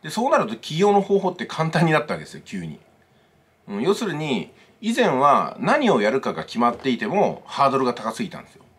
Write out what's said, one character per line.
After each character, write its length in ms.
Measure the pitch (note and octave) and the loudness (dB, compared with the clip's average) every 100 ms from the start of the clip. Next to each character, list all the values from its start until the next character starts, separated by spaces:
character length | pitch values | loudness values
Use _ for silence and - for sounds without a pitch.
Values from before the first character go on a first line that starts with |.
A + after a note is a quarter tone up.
で、 80 | D#3 | -8
そ 160 | G#3+ B3+ | -4 2
う 40 | |
な 80 | D4+ | 2
る 80 | C3+ | 2
と 100 | A2+ | -6
起 200 | - D3+ | -8 2
業 160 | G3+ | 4
の 80 | G3+ | 4
方 180 | G3 G3 | 4 2
法 100 | F#3+ | 0
っ 60 | F3+ | -4
て 100 | A#2 | -10
簡 240 | - D#3+ | -2 0
単 160 | D#3+ E3 | 2 4
に 60 | |
な 80 | D#3 | 2
っ 60 | - | 0
た 80 | |
わ 40 | F2 | -8
け 60 | |
で 60 | D2+ | -8
す 40 | |
よ、 80 | - | -18
急 200 | - G2+ | -12 -10
に。 140 | E2 D2 _ _ _ _ _ _ _ _ - | -10 -12 _ _ _ _ _ _ _ _ -12
う 80 | G2+ | -4
ん、 60 | |
要 120 | C#3+ | -2
す 100 | G#3 | 0
る 100 | G#3+ | -2
に、 360 | D3+ D#3 A#2 - - _ _ | -4 -2 -4 -4 -16 _ _
以 120 | G#3 | -4
前 160 | A#3 A3 | 0 2
は 480 | C3 C#3+ B2 E2 - | 4 4 4 2 -4
何 300 | D3+ C#4+ C4 | 0 2 4
を 100 | C#3 | 4
や 100 | G#2 | 2
る 100 | C3 | 0
か 120 | A#2+ | -2
が 120 | E2 | -6
決 140 | - A2+ | -8 0
ま 140 | A#2+ | 0
っ 40 | A#2 | 0
て 140 | C3+ | -4
い 80 | A#2+ | -2
て 80 | A2 | 0
も、 360 | F3+ C#3+ D2 - | 2 0 -2 -10
ハ 220 | - C3+ | 0 2
ー 20 | |
ド 80 | C3 | 2
ル 60 | |
が 100 | B2+ | 0
高 160 | A#2+ A2+ | -2 -8
す 100 | A2+ | -6
ぎ 60 | G2+ | -8
た 120 | - | -8
ん 40 | |
で 60 | - | -18
す 60 | - | -20
よ。 80 | - | -20